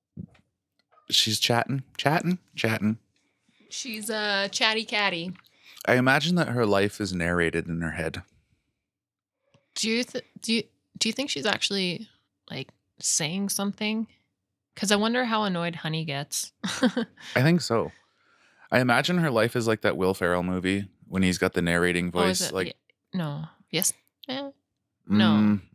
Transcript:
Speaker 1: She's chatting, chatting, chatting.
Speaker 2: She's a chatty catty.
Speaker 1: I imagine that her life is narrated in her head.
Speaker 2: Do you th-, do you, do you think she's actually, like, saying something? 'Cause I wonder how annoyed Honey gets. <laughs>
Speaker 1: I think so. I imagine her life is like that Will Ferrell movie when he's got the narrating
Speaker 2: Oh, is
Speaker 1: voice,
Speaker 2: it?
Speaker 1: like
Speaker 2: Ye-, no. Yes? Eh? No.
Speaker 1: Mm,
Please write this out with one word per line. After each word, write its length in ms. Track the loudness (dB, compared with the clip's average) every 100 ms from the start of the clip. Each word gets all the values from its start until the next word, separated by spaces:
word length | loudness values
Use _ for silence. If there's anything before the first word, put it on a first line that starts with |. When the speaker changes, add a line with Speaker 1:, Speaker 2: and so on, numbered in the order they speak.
| _ -18 -18 _ _ _ _ _ _ _ -2
Speaker 1:
She's 300 | 0 0 0
chatting, 440 | 0 0 0 -4 -8 -4
chatting, 420 | 0 0 0 -4 _ -4
chatting. 420 | -2 0 0 -2 _ _ _ _ _ _ _
Speaker 2:
She's 400 | -12 -10 -8 -6
a 380 | -4 -2 0 -2
chatty 340 | 0 0 0 -2
catty. 480 | -2 -2 -2 -8 -12 _ _ -20 -4 2
Speaker 1:
I 100 | 4
imagine 400 | 6 4 4 0
that 140 | 0
her 160 | 0 2
life 360 | 4 2 -2
is 120 | -4
narrated 540 | -2 0 2 2 0 -4
in 140 | -4
her 100 | -4
head. 300 | -4 -6 -6 -12 _ _ _ _ _ _ _ _ _ _ _ _ _ _ -4
Speaker 2:
Do 140 | -2
you 140 | 0
th-, 220 | -2 -8 -12 -10
do 120 | -2
you, 100 | -2 -2 _ _ -4
do 120 | -2
you 40 |
think 160 | -2 -4
she's 160 | -2 0
actually, 640 | 0 0 -2 -2 -4 -10 _ _ _ -14
like, 200 | -12 -12 _ _ -8
saying 500 | -2 -2 -2 -4 -4
something? 580 | -4 -4 -4 -4 -4 -6 _ _ _ _ _ _ -6
'Cause 160 | 0
I 40 | 2
wonder 300 | 2 0 0
how 180 | 0
annoyed 320 | 0 -2 -4 -6
Honey 300 | -6 -4 -4
gets. 480 | -6 -6 -8 -8 _
<laughs> 60 |
Speaker 1:
I 800 | -8 -2 -2 -2 -6 -12 -2 2
think 180 | 4 4
so. 300 | 2 -2 -2 -8 _ _ _ _ _ _ 0
I 80 | 2
imagine 380 | 4 2 2 2
her 120 | 2
life 280 | 2 2 2
is 100 | 2
like 140 | 2
that 160 | 0 2
Will 160 | 2
Ferrell 300 | 2 2 2
movie 440 | 0 0 0 0 -2 _ -6
when 140 | 2
he's 140 | 2 2
got 140 | 0
the 80 | 2
narrating 480 | 2 2 2 2 0
Speaker 2:
Oh, 80 | 0
is 160 | 0 0
Speaker 1:
voice, 100 | -2
Speaker 2:
it? 40 |
Speaker 1:
like 140 | -4 -4
Speaker 2:
Ye-, 60 | -8 _ _ _
no. 300 | -8 -6 -8 -12 -16 _
Yes? 220 | -2 -2 -4 _ _ -12
Eh? 200 | -10 -12 -16 _ _ _ _ 0
No. 180 | 2 4
Speaker 1:
Mm, 320 | 4 4 2 -4